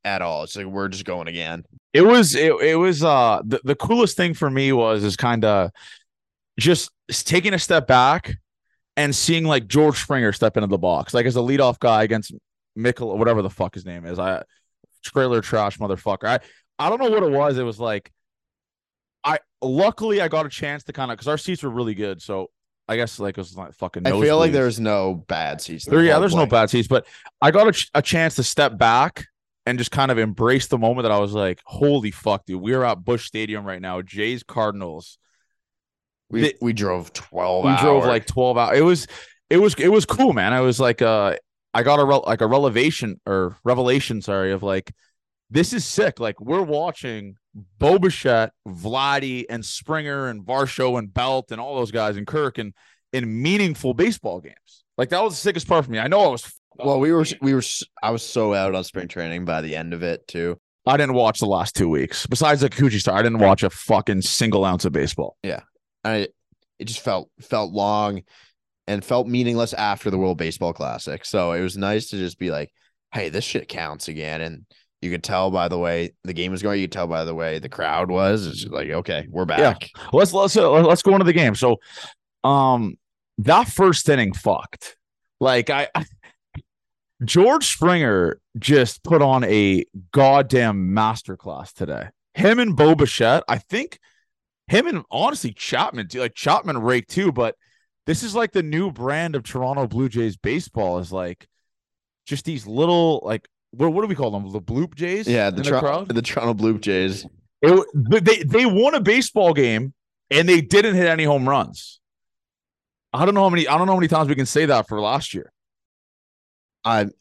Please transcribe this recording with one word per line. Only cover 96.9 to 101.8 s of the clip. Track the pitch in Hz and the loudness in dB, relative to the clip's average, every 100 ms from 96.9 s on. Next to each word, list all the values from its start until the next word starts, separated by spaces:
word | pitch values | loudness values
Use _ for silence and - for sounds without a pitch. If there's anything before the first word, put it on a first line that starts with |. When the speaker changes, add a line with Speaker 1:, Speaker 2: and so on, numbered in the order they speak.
| 127 - | 0 -2
Speaker 2:
too, | - 190 | -2 -2
but | 123 117 - _ _ _ _ - | 0 -2 -4 _ _ _ _ -6
this | 160 | -6
is, | 233 208 | -4 -4
like, | 233 | -2
the | 196 | -2
new | 156 156 196 | -2 -2 -4
brand | 120 127 147 165 143 | -4 -4 -4 -4 -6
of | |
Toronto | 113 127 127 139 123 | -6 -6 -4 -2 -4
Blue | 107 131 | -2 -2
Jays | 113 113 95 | -2 -4 -4
baseball | 98 147 - - 95 90 | -4 -4 -6 -4 -2 -2
is, | 87 | -6
like, | 92 90 87 _ _ _ _ | -8 -8 -10 _ _ _ _